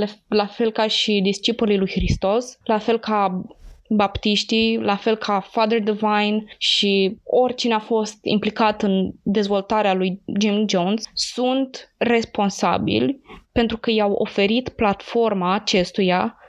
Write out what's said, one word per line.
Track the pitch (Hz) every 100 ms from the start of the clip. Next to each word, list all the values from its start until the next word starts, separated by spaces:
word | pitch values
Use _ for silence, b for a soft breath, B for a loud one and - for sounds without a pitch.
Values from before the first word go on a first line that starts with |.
| 208 - -
la | 214 202
fel | - 233
ca | 220 220
și | - - 208
discipolii | 190 196 - 233 220 202
lui | 190
Hristos, | - 180 - 190 220 247 -
la | - 220
fel | 214 226
ca | 226 214 196 185 - - - - -
baptiștii, | 214 202 - 214 202 - 226 226 226
la | 214 202
fel | 233 214
ca | - 202
Father | - - 220 233
Divine | 208 208 214 208 208 214 214 B
și | - - 202 196 190 -
oricine | - - 254 247 240
a | 220
fost | 214 226 214 -
implicat | - 208 208 - 220 214
în | 208 190 185 -
dezvoltarea | - 202 202 202 190 214 202
lui | 190 185 185 - 202
Jim | 214 202 214
Jones, | 190 175 214 -
sunt | - - - 254 262 262 - - -
responsabili | 240 233 226 - 202 - 190 185 - 208 254 269 B B B
pentru | - 233 226
că | -
i-au | 220 208
oferit | 202 214 - 202 226 254
platforma | - 214 196 - 233 226 196 180
acestuia | 190 214 202 175 - 190 180 220 -